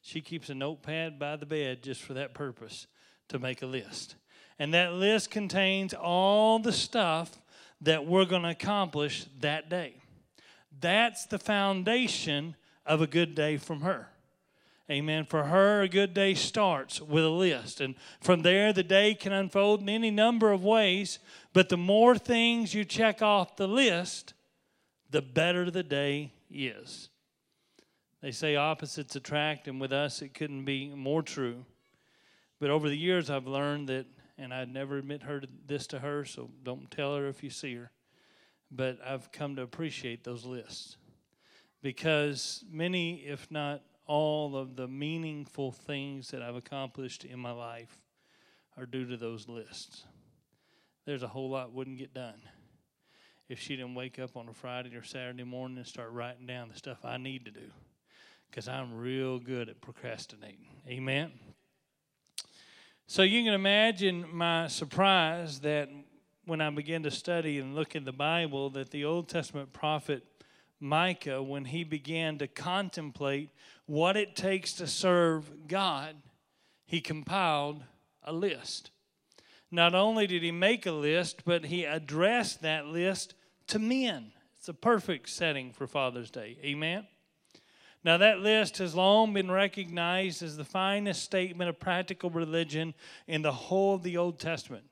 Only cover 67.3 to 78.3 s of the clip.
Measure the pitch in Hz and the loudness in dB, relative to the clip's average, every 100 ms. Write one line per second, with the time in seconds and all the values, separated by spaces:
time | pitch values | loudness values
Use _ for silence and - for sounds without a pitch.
67.3 | 170 160 143 131 143 156 160 135 131 151 | -2 -2 -4 -6 -6 -4 -6 -8 -4 0
68.3 | 170 165 139 139 135 131 147 143 170 170 | 0 -2 -4 -4 -6 -8 -4 -2 -2 -2
69.3 | 170 - 147 135 - 151 151 - 135 - | -6 -4 -8 -10 -4 -2 -2 -2 -6 -6
70.3 | _ - _ _ _ 139 156 180 180 147 | _ -20 _ _ _ -2 2 2 -2 -6
71.3 | 135 135 143 131 160 165 156 139 160 160 | -6 -4 -6 -6 -6 -6 -8 -6 -4 -4
72.3 | 151 139 - 143 185 190 180 151 - 143 | -4 -8 -6 -4 -2 -2 -8 -10 -6 -4
73.3 | 139 151 _ - - - 151 170 202 202 | -4 -6 _ -20 -20 -6 2 2 2 -2
74.3 | - 190 190 - - 170 - 190 175 170 | -2 -2 -2 -4 -8 -6 0 4 6 6
75.3 | 160 147 - 151 185 190 143 151 156 - | 2 -4 -18 -6 0 0 -2 -8 -14 -20
76.3 | _ _ _ _ _ _ 170 - 156 139 | _ _ _ _ _ _ -6 -4 -8 -4
77.3 | 190 180 151 143 147 127 _ _ _ - | 0 2 2 0 -6 -14 _ _ _ -8